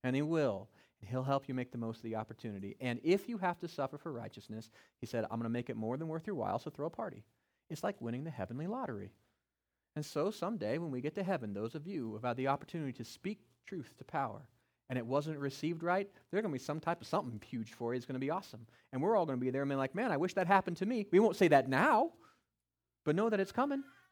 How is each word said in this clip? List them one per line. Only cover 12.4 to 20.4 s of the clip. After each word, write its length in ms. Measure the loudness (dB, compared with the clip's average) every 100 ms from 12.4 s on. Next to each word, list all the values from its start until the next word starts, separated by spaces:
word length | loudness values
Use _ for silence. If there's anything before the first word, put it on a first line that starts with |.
| 0
opportunity 460 | 0 -2 -6 -6
to 100 | -6
speak 360 | -12 -8 -8 -8 _ _ -10
truth 280 | -10 -10 -16
to 60 |
power, 440 | -6 -2 -2 -4 -14 _ _ _ _
and 100 | -4
it 60 |
wasn't 340 | 0 0 0 -2
received 440 | -4 -2 -4 -2
right, 280 | 2 2 0 -12 _
there's 100 | -2
gonna 120 | 0
be 60 | -2
some 220 | -4 -2
type 220 | -2 -2
of 40 | 0
something 360 | -2 -2 -8 -6
huge 280 | -6 -6
for 180 | -4 -2
you. 60 | -2
It's 80 | -4
gonna 120 | -4
be 120 | -2
awesome. 360 | -4 -6 -16 -18 -20 _
And 100 | -2
we're 140 | 2 2
all 100 | 2
gonna 100 | 0
be 140 | 0
there 120 | 0
and 60 | 0
be 80 | 0
like, 180 | 0
"Man, 160 | 0 0
I 60 | 0
wish 160 | 0
that 140 | 0